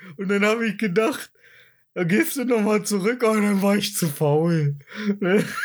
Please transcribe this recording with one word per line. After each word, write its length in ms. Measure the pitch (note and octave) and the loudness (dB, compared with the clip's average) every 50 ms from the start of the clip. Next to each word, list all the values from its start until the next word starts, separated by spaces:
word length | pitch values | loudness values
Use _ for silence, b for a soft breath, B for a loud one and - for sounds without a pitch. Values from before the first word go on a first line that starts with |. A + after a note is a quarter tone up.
| F#3+ F#3 D3+ | -16 -18 -12
Und 120 | - G3 F#3+ | -8 -4 -2
dann 160 | G3+ G3+ G#3 | 0 2 2
hab 160 | G#3+ A3 A#3 | 2 2 0
ich 160 | A3+ A3 F#3+ - | -2 -4 -2 -2
gedacht, 520 | A3+ G3 E3+ A3 A3 C4 - - - - b b b b b b b b b b b _ _ | -4 0 0 0 0 0 -2 -6 -10 -16 b b b b b b b b b b b _ _
„Da 100 | F3+ F3+ | -4 0
gehst 320 | E3 G3+ C4 E4 - - | 2 2 2 2 0 -2
du 80 | C#4 B3 | -4 -2
noch 160 | B3+ A#3+ A3 | 0 0 2
mal 220 | G3+ G#3+ G#3+ G#3 - | 2 2 0 0 0
zurück“, 380 | - G3+ F#3+ F3 A3+ B3+ B3 A#3+ | -2 -2 0 0 -2 0 2 0
aber 160 | A3 A3 G#3+ | 2 2 2
dann 220 | G#3 G#3 G3+ F#3+ | 2 2 2 2
war 140 | G3 G3+ G3+ | 2 2 2
ich 180 | G3+ G3+ - - | 2 0 -4 -2
zu 140 | - F3+ D3+ | -2 -2 -2
faul. 640 | C#3+ - D#3 C#3+ D3 D#3 E3 E3+ E3 D#3+ D3 C#3+ C#3+ C#3+ B B B G#3 G#3+ G#3 G3+ G3+ | -2 0 0 2 2 2 2 2 2 2 0 0 -2 -4 B B B -4 -4 -4 -2 0
<laughs> 240 | G3 F3 G3 G#3+ - B B B | 0 2 2 2 2 B B B